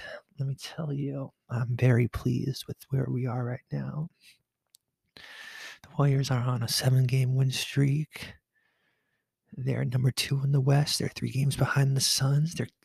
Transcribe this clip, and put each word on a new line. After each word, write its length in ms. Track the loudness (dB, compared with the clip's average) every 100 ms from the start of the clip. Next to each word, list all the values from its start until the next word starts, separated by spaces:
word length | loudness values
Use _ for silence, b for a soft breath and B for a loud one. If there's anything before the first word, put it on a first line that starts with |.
| B B -14 -6
let 80 | -6
me 80 | -6
tell 320 | -10 -8 -6
you, 400 | -4 -4 -6 -10 -14 -6
I'm 260 | -4 -2 2
very 300 | 4 6 2
pleased 580 | 0 -2 0 -2 -4 -10
with 100 | -14 -6
where 160 | -4 -2
we 200 | -4 -4
are 160 | -4
right 160 | -6 -8 _
now. 380 | -8 -6 -6 -8 b b b _ _ _ _ _ _ _ -20
The 760 | -20 -18 -18 -16 -16 -18 -8 0
Warriors 360 | 2 4 2
are 100 | 0
on 220 | 0 -2
a 40 | -2
seven-game 680 | 0 2 4 4 2 2 2
win 160 | 2
streak. 840 | 0 -2 2 2 2 -4 -10 -16 -18 _ _ _ _ _ _ _ _ _ _ _ -6
They're 300 | -2 -2 0
number 240 | 2 2
two 320 | 0 -2 0
in 80 | 2
the 80 | 2
West. 380 | 4 4 2 0
They're 120 | -4
three 200 | -4 -4
games 260 | 0 0 2
behind 400 | 2 4 2 2
the 60 |
Suns. 540 | 2 2 2 2 2 -2
They're 140 | -8 _